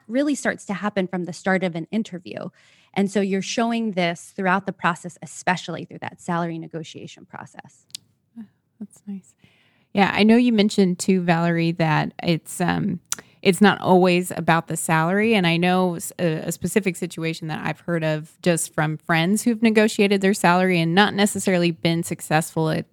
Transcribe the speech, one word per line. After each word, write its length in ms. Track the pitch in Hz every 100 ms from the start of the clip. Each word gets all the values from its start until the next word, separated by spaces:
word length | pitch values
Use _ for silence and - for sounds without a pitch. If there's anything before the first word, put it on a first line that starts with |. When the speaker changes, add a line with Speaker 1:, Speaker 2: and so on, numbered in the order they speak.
| -
Speaker 1:
really 280 | 233 294 277
starts 300 | 226 175 -
to 80 |
happen 340 | 190 202 202 185
from 160 | 185
the 80 | 170
start 320 | 156 - 190
of 120 | 180 165
an 120 | 165
interview. 580 | 220 214 175 180 - - - _ _ _
And 160 | - 202
so 120 | 208
you're 200 | 196 196
showing 500 | 190 - 233 233 226
this 420 | 185 175 170 - -
throughout 300 | 190 190 196
the 80 |
process, 440 | 185 180 175 180 -
especially 640 | 156 - - 180 - 165 170
through 140 | -
that 200 | - -
salary 380 | - 170 170 165
negotiation 680 | 165 165 160 - - - -
process. 600 | - - - - _ _ - _ _ _ 233 208 _ _ _
Speaker 2:
That's 220 | 208 - -
nice. 280 | 196 - _ _ _ _ _ _
Yeah, 180 | 202 190
I 100 | -
know 140 | 214 226
you 140 | 247
mentioned 480 | 220 208 - 190 180
too, 220 | - 190
Valerie, 520 | 175 165 170 170 165
that 400 | 170 160 151 156 -
it's, 360 | - 160 - -
um, 400 | 170 175 202 180 - - - _
it's 200 | - 180
not 180 | 208 -
always 500 | - 180 185 175 180
about 360 | - 165 165 -
the 100 | 160
salary. 560 | - 160 165 196 214
And 140 | 220 175
I 100 | 165
know 380 | 180 185 185 165
s-, 180 | - -
a, 140 | 170 156 -
a 40 |
specific 440 | 165 180 220 196 170
situation 520 | 170 - 160 160 160
that 180 | 151 156
I've 140 | 156
heard 220 | - 170
of 340 | 160 156 156 _
just 320 | - 165 -
from 240 | - 156 156
friends 460 | - 165 165 208
who've 180 | - 220
negotiated 600 | 226 220 214 - 202 202
their 120 | 190
salary 460 | 208 175 175 185 180
and 140 | 165
not 200 | 175 208
necessarily 580 | 196 202 202 196 180 175
been 320 | 165 170 165
successful 640 | 170 170 - 156 160 - 160
at, 160 | 165 -